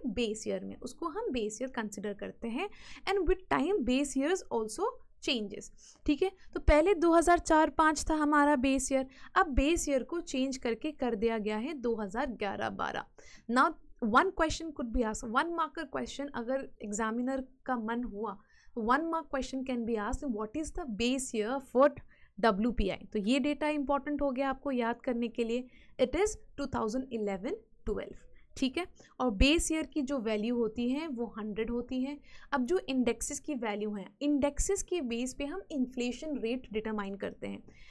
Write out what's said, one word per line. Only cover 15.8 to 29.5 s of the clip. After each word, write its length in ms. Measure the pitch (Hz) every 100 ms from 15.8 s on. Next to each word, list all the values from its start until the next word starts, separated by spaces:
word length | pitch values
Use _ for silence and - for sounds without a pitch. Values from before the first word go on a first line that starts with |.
| 285
क्वेश्चन 360 | 262 240 - 285
अगर 340 | 240 233 269 - -
एग्जामिनर 600 | 208 208 220 233 247 269 262 _ -
का 100 | 247
मन 260 | 220 240
हुआ, 340 | 240 202 214 196 - - - 240
वन 280 | 220 285 330
मार्क 180 | 320 311
question 320 | 269 254 262 262
can 180 | 247 226
be 100 | 220
asked, 280 | 208 269 294 208
what 240 | 214 302
is 140 | 302 -
the 140 | 302 196
base 340 | 240 269 262
year 260 | 220 208 269 -
for 180 | 240 285 262 - - - -
डब्ल्यू 320 | 226 196 240
पी 160 | - 196
आई? 160 | 156 -
तो 60 | 214
ये 200 | 196 269
डेटा 280 | 285 294 302
इंपॉर्टेंट 540 | 302 269 277 294 294
हो 80 | 285
गया 180 | 254 269
आपको 200 | 262 285
याद 300 | 247 233 240
करने 260 | - 233 233
के 160 | 240
लिए, 200 | 226 240 254 - - -
it 180 | 254 311
is 200 | 427 - - -
टू 100 | 277
थाउजेंड 320 | 240 226 254 262
इलेवन 420 | 233 202 190 233 453 - -
ट्वेल्व, 320 | - 392 - - - - - -
ठीक 200 | 262 339
है। 60 | 359 - - -
और 100 | 254
बेस 380 | 196 269